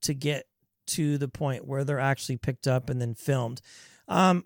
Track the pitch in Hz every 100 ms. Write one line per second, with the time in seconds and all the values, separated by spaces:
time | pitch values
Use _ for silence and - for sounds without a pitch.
0 | - 139 147 139 - _ _ _ - -
1 | 147 143 139 - 143 123 135 135 139 143
2 | 135 135 - 123 - 127 135 127 - 123
3 | 120 113 - 135 117 127 - - - -
4 | - - 185 180